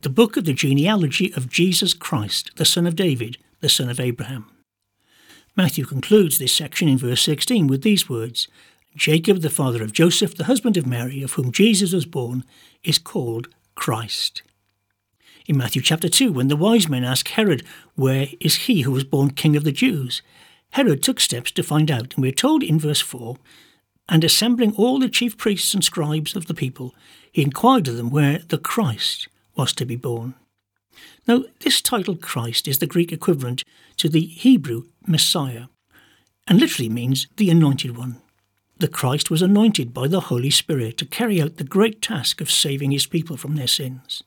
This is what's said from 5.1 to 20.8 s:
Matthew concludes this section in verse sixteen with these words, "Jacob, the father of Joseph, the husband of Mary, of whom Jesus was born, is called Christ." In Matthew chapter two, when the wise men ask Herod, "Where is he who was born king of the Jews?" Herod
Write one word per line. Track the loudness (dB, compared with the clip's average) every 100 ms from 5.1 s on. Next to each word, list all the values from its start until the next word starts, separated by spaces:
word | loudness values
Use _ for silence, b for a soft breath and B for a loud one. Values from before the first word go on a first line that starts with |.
| b b b b 0
Matthew | 0 0 -4
concludes | -6 4 6 6 2
this | 0
section | -2 -2 0 2
in | 2
verse | 2 0
sixteen | 0 0 0 2 4
with | 2
these | 2 2 0
words, | -4 -6 -6 -8 b b b b -4
"Jacob, | 2 2 4 2
the | 0
father | -2 -2 -2
of | -4
Joseph, | 2 4 4 0 -2
the |
husband | -2 0 2 0
of | 0
Mary, | -4 -4 -8
of | -8
whom | -4 -4
Jesus | 4 4 4 2
was | -2 -4
born, | -6 -6 -6 -8 b b b
is | -4 -4
called | -4 -8 -6 -6 -8 _ _ -8
Christ." | -4 -4 -6 -8 -8 -12 _ _ _ _ _ _ _ _ b b b
In | -2
Matthew | 0 0
chapter | 0 0 0
two, | 2 2
when | 2 0
the | 2
wise | 4 2 2
men | -2
ask | -2 -2 -4
Herod, | 0 0 0 B B B -2
"Where | 0 0 -2 -4
is | -2 -2 0
he | 0
who | 2
was | -2
born | -2 0 0
king | 2 2 2
of |
the | 0
Jews?" | 0 0 0 -6 -8 b b b b b
Herod | 0